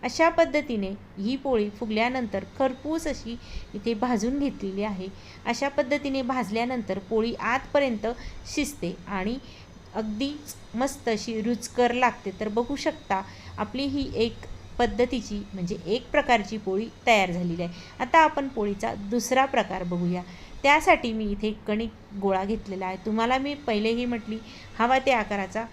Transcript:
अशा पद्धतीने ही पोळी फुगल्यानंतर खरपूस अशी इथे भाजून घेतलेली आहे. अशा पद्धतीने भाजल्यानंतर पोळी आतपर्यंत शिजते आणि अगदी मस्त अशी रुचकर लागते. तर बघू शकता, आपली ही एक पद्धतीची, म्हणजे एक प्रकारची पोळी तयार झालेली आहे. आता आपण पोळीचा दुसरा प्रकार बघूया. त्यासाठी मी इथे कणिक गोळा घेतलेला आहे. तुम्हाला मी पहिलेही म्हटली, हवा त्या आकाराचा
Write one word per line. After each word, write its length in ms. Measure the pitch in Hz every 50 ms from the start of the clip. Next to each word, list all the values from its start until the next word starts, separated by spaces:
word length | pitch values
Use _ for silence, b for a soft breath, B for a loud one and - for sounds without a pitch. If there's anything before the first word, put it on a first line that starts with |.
| -
अशा 240 | 247 - - 320 339
पद्धतीने 600 | 330 330 330 320 262 302 285 - 240 214 196 190 196 202 - - -
ही 180 | 190 196 220 262
पोळी 340 | 269 269 285 254 220 214 208
फुगल्यानंतर 720 | 208 - 247 214 214 214 226 247 254 262 240 214 - 196 190 - - -
खरपूस 460 | 277 262 254 254 - 285 311 330 320
अशी 280 | 311 262 - - 226 233 233 B B B B B B -
इथे 200 | 214 196 233 233
भाजून 440 | 214 240 247 247 208 202 240 269 285
घेतलेली 440 | 285 269 - - 202 190 190 196 202
आहे. 240 | 214 202 180 185 190 B B B B B B B
अशा 220 | - 233 - 277
पद्धतीने 540 | 277 277 - 294 247 285 294 294 277 269 269
भाजल्यानंतर 800 | 254 240 269 254 233 180 208 226 233 247 254 240 208 185 190 196
पोळी 340 | 190 - 226 220 220 233 214
आतपर्यंत 720 | - - 214 240 269 269 - - 294 285 262 233 208 202 220 240 B B B B B B - -
शिजते 420 | 302 285 269 - - - 170 180 - -
आणि 300 | - 202 190 185 208 240 269 B B B B B B B - - - -
अगदी 360 | - 220 214 208 208 269 277 294 294 - - - - - - -
मस्त 340 | 226 254 277 269 - - 240
अशी 320 | 226 208 - - 226 220
रुचकर 520 | 214 233 240 233 - - - - 247 240 240
लागते. 380 | 247 254 240 233 - - 202 185 -
तर 80 | 220
बघू 280 | 214 208 226 240 240 277
शकता, 460 | 269 - 320 - - - - 202 190 196 B B B B B B
आपली 280 | B 214 214 - 247 277
ही 240 | 277 262 285 269 - -
एक 220 | - 226 240 220 - - - - - - - - -
पद्धतीची, 600 | 247 226 202 208 240 247 262 247 208 - 208 208 202 - -
म्हणजे 240 | 190 175 175 208 175 -
एक 240 | 160 208 254 247 -
प्रकारची 460 | - 294 - - 247 226 202 - 220
पोळी 300 | 214 214 190 190 196 226 233 - - -
तयार 240 | 233 226 208 190 180
झालेली 320 | 170 180 180 175 165 170 175
आहे. 200 | 170 175 B B B B B
आता 200 | 247 254 - 330
आपण 280 | 320 302 311 294 277
पोळीचा 460 | 269 269 240 208 208 202 202 - 233 - 208 202 196
दुसरा 360 | 220 240 - - 254 262 269
प्रकार 380 | 269 269 247 202 - 190 190 180
बघूया. 380 | 175 180 175 175 175 180 180 175 B B B B B B B -
त्यासाठी 500 | 277 285 311 302 - 330 320 - 240 220
मी 180 | 220 220 208
इथे 220 | 202 202 214 214 214 214 -
कणिक 240 | - 208 214 233 220 - - - - 208 196
गोळा 220 | 190 196 190 185 190
घेतलेला 420 | 202 220 220 - 196 190 185 190
आहे. 120 | 185 190 185 180
तुम्हाला 320 | 220 214 220 226 233 254
मी 160 | 262 269 285 294 285 -
पहिलेही 380 | - 220 208 208 220 226 233 247
म्हटली, 340 | 240 240 226 220 - 214 220 B B B B B B B -
हवा 200 | 226 240 254 269
त्या 200 | 262 269 269 226
आकाराचा 460 | 208 - 208 196 190 185 185 214 226 226